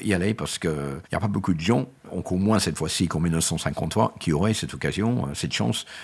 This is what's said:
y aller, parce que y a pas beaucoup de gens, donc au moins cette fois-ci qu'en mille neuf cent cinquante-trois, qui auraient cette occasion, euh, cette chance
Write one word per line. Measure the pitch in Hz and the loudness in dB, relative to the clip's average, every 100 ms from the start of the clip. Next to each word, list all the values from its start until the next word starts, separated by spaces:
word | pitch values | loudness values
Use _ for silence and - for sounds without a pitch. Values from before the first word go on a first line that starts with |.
y | 107 | 0
aller, | 95 95 | 2 2
parce | 107 73 - | 0 -4 -2
que | 87 76 71 69 - | -2 -2 -4 -6 -6
y | |
a | 87 | -2
pas | 104 | 0
beaucoup | 104 98 | 0 2
de | 82 | 0
gens, | 85 123 135 - - | 2 2 0 -8 -10
donc | 92 - | -8 -2
au | 90 | 0
moins | 98 110 | 4 4
cette | 95 76 | 2 0
fois-ci | 78 - 90 | -2 0 0
qu'en | 80 | 2
mille | 85 | 2
neuf | 82 | 2
cent | - 80 | 0 0
cinquante-trois, | - 71 82 - 113 - | -2 -2 -2 2 0 0
qui | - | 0
auraient | 76 104 | 2 2
cette | 107 - | 0 -2
occasion, | 71 71 71 110 123 | -4 -4 0 0 0
euh, | - | -2
cette | - - | -4 -4
chance | - 110 110 - - | -2 0 -2 -6 -14